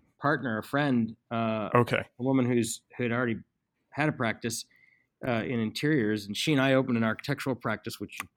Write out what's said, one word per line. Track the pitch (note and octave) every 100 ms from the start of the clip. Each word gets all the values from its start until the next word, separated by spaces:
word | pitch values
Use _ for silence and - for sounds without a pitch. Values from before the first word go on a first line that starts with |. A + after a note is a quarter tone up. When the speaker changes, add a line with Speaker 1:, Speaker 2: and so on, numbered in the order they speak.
| _ -
Speaker 1:
partner, | C#3+ C#3+ B2+ A2
a |
friend, | - C#3 D3 B2 A2+ - -
uh, | A#2 A2+ A2 G2+ B2
Speaker 2:
Okay. | A2+ A#2+ - -
Speaker 1:
a |
woman | C3 C3+ B2
who's, | A#2+ A2 - _ -
who |
had | A#2+
already | A#2+ A#2+ G#2+ - _ _ _ _
had | - D3+
a |
practice, | B2+ A2+ G#2+ A#2 - - _ _ _ _ - C3+
uh, | A2+
in | - A#2+
interiors, | G#2+ - D3 D3+ G#2 G#2+ G2+
and | G2+
she | D#3+
and | C#3
I | C3+
opened | C3 C3 A#2
an |
architectural | A2+ G#2+ - C3+ C3+ A#2
practice, | B2 G#2+ A#2+ -
which | G2+ -
you're | -